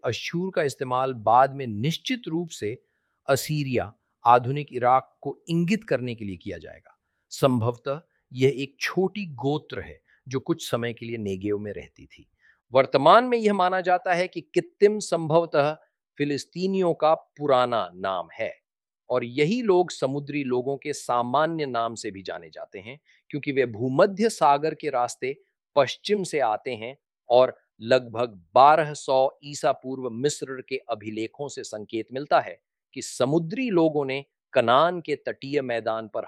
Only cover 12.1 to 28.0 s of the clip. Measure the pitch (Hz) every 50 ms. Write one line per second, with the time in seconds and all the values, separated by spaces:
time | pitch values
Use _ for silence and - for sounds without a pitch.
12.1 | - - - _ _ _ _ _ _ _ _ _ 117 131 131 - - 139 139 160
13.1 | 190 226 247 254 240 233 220 208 202 196 180 180 185 185 180 185 180 180 - 185
14.1 | 175 175 185 180 - 175 - _ - 175 170 - _ _ 202 208 214 214 196 -
15.1 | 180 170 165 147 156 170 170 160 - 151 143 151 156 - _ _ _ _ _ _
16.1 | _ - 147 147 143 131 - - _ 170 185 190 190 190 185 170 156 - 151 151
17.1 | 160 160 - _ _ - 147 143 131 127 123 123 120 110 95 87 87 92 95 98
18.1 | 95 90 85 82 - - 110 90 - - _ _ _ _ _ _ _ _ _ -
19.1 | 123 127 120 120 120 143 147 160 226 254 240 208 185 180 180 165 - - 147 135
20.1 | 135 143 147 139 143 147 139 127 123 123 123 135 139 135 - 147 139 - - -
21.1 | 123 120 120 123 127 143 156 160 165 160 147 135 120 117 117 117 117 104 - 107
22.1 | 95 92 92 95 85 85 85 80 78 78 78 - - 98 95 117 135 156 _ _
23.1 | _ _ _ _ - 147 - 147 135 135 127 120 110 101 123 131 131 156 190 208
24.1 | 196 180 226 226 - - 165 147 143 143 147 160 160 - - 147 131 123 120 120
25.1 | - - - 127 143 - _ _ _ _ _ _ _ 147 135 127 - - _ -
26.1 | 208 208 180 - - 147 127 110 107 107 - 135 123 107 110 123 139 - _ _
27.1 | _ _ _ - 120 123 127 127 - - _ _ _ _ 107 113 131 131